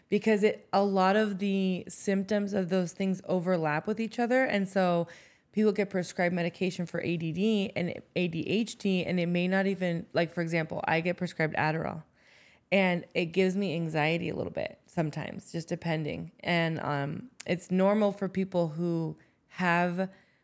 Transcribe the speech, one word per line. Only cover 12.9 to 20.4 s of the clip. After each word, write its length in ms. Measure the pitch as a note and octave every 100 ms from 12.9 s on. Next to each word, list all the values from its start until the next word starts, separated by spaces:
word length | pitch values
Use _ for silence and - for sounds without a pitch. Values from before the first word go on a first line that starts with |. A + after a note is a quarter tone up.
| F3 -
it 140 | F3 E3+
gives 280 | F#3+ F#3 F#3+
me 180 | G3 E3
anxiety 540 | D#3+ D#3 D3+ E3+ -
a 60 | -
little 160 | -
bit 240 | - - - _
sometimes, 640 | - D#3 D3+ - - -
just 160 | E3+ -
depending. 640 | E3+ E3+ D#3 D3 - E3 -
And, 380 | - E3+ E3 D#3+
um, 500 | - C#3+ C#3+ - B3 - -
it's 240 | F3 -
normal 400 | F#3 F#3+ G#3+ G3+
for 160 | G3 F#3
people 400 | F#3+ F#3+ F3+ E3
who 480 | D#3 F3 E3 D#3+ D#3 _ _ _
have, 640 | - F3+ F3 F3 F3 F#3+ - _ _